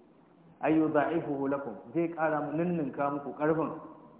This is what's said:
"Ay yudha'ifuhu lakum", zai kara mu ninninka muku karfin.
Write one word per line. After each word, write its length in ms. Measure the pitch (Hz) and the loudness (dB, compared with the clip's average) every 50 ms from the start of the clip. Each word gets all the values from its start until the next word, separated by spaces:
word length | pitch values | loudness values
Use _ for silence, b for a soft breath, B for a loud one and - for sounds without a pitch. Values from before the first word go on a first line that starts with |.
| - - - _ - _ - - - - - - - | -20 -20 -20 _ -20 _ -20 -20 -20 -20 -12 -2 2
"Ay 140 | 143 160 | 4 4
yudha'ifuhu 720 | 160 156 151 131 147 139 139 160 170 151 147 143 135 139 139 | 4 4 4 4 2 2 2 2 0 0 -2 -2 0 0 0
lakum", 260 | 143 139 139 120 104 95 - - 120 | 0 -2 -2 -6 -10 -10 -10 -6 -2
zai 160 | 160 170 165 170 | 0 0 0 0
kara 260 | 160 156 160 151 151 | 0 0 0 2 0
mu 120 | 147 143 139 | -2 -2 -2
ninninka 580 | 156 170 180 175 170 147 131 120 - 143 143 | 0 0 0 0 0 -2 -2 -2 -2 -2 0
muku 220 | 143 147 143 131 117 | 0 -2 -6 -6 -6
karfin. 380 | - 147 151 165 165 151 120 101 107 - - - - - - - - | 0 2 2 2 2 0 -2 -4 -8 -12 -14 -18 -20 -20 -20 -20 -20